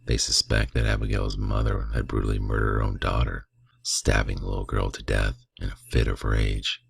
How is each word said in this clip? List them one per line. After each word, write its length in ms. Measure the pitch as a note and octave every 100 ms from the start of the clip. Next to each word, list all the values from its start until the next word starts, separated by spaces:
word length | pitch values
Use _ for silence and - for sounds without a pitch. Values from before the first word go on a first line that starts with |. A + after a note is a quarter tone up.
| -
They 100 | A1+
suspect 580 | - - - G#1+ A1+
that 120 | - A1
Abigail's 500 | G#1+ G#1+ G#1 G1+ G1+
mother 540 | G1+ G1+ A1 G1+ G1+
had 160 | A#1 -
brutally 300 | A1 G1+ G1+
murdered 380 | G1+ G#1 G#1+ G1+
her 60 |
own 140 | G#1+ G1+
daughter, 480 | - - - - - _ _ _
stabbing 560 | - - - G#1 G1+ G1+
the 80 | G1+
little 180 | G1+
girl 260 | G1+ G1+ G1+
to 120 | -
death 420 | - G1+ G1+ - _ _
in 100 | G1+
a 60 | G1+
fit 320 | - C2 G#1+
of 160 | G1+
rage. 560 | A1 G#1+ G#1 G#1 G#1+ -